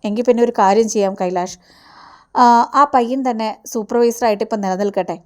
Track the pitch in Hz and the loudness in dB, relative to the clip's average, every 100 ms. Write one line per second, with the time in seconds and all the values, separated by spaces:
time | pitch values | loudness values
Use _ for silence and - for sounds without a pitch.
0 | 214 208 240 233 240 233 196 202 226 214 | -6 -4 0 2 0 2 2 4 2 0
1 | 196 196 185 180 185 - _ _ _ - | -2 -2 -4 -4 -6 -10 _ _ _ -20
2 | - - _ - 240 233 247 - 285 269 | -20 -20 _ 2 4 4 2 2 2 2
3 | 233 262 254 226 220 - - 233 208 240 | 0 -2 -4 -4 -6 -8 -10 -10 -4 0
4 | 240 233 233 208 214 220 196 185 208 196 | 0 2 -2 -2 -2 -4 -4 -2 -2 -2
5 | 180 170 | -6 -8